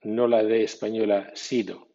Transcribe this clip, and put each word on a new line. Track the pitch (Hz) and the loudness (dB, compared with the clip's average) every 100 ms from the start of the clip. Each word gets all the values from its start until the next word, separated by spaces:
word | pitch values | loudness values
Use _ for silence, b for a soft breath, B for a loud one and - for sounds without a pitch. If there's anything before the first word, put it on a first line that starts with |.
no | 110 110 120 | -4 0 2
la | 117 | 4
D | 107 113 | 4 2
española | 107 - 107 110 107 101 95 | 2 -2 -6 -2 2 0 -2
sido. | - - 127 98 87 - | -12 -6 -4 -4 -6 -16